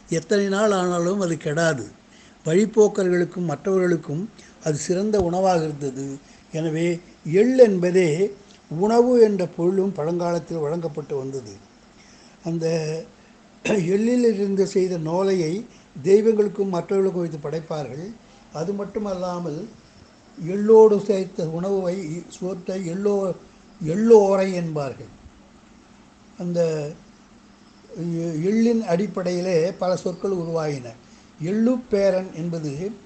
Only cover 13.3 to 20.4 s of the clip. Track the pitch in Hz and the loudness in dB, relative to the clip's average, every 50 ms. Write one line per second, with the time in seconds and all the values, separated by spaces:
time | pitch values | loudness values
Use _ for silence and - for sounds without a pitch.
13.3 | - - - - - - - - 214 196 156 175 196 208 226 240 254 247 240 226 | -20 -20 -20 -20 -16 -6 -2 0 0 0 0 0 0 2 2 2 2 4 4 2
14.3 | 208 190 202 196 196 196 190 - - 190 185 180 185 165 156 156 170 185 196 196 | 2 2 0 0 0 0 0 0 2 0 0 0 -2 -4 -4 -2 -2 0 0 2
15.3 | 190 180 156 156 180 220 247 - - - - - - 151 123 185 196 220 214 226 | 0 0 0 -2 -4 -6 -8 -12 -18 -20 -20 -20 -14 -4 2 4 6 6 6 4
16.3 | 220 208 208 196 - 202 196 196 175 170 - - 196 196 190 190 175 180 170 160 | 4 2 2 0 -2 -4 -4 -2 -2 -4 -2 -2 0 0 0 0 -2 -2 -4 -6
17.3 | 160 147 156 143 156 165 151 - 160 151 135 117 131 151 185 220 226 - - - | -6 -8 -8 -6 -8 -8 -6 -6 -8 -8 -8 -8 -10 -12 -12 -14 -14 -18 -20 -20
18.3 | - - - - - 151 170 196 202 202 202 202 - 220 208 202 185 180 185 180 | -20 -20 -20 -12 -10 -8 -6 -4 -4 -6 -6 -6 -6 -6 -6 -6 -6 -4 -4 -6
19.3 | 180 175 170 156 147 165 214 233 - - - - - - - - - - - - | -6 -6 -6 -6 -8 -8 -10 -14 -18 -20 -20 -20 -20 -20 -20 -20 -20 -20 -20 -20
20.3 | - - | -16 -10